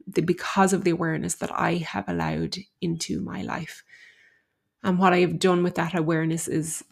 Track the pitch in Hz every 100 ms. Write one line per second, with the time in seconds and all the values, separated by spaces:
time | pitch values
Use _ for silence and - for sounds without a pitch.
0 | - 190 165 175 - - 190 190 180 170
1 | 165 160 170 - - - 160 170 160 190
2 | - 175 160 156 160 185 - _ 175 170
3 | - 180 180 185 185 - 160 - - -
4 | - _ _ _ _ _ _ _ 202 180
5 | 190 180 180 165 185 180 180 180 165 175
6 | 156 160 160 165 - 160 160 - -